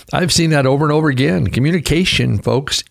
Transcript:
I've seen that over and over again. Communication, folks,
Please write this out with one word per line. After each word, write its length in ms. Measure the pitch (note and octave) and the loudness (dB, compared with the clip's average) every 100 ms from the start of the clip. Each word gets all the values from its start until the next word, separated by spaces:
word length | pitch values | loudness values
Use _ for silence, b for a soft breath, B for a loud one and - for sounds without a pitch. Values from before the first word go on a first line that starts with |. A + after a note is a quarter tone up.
| B | B
I've 200 | - F3 | -2 0
seen 180 | C#3+ D#3+ | 0 2
that 160 | D3+ C3 | 2 2
over 180 | C#3 | 2
and 80 | D3+ | 2
over 160 | D3+ D#3 | 2 0
again. 400 | B2+ C#3 F#3 G2+ | 0 0 0 -2
Communication, 920 | F2 C#3 F3 - D#3 F#3 - B2 G#2+ | 0 0 0 0 0 0 0 0 -2
folks, 460 | A#2+ A#2 C#3+ - - | 0 -2 -2 -6 -2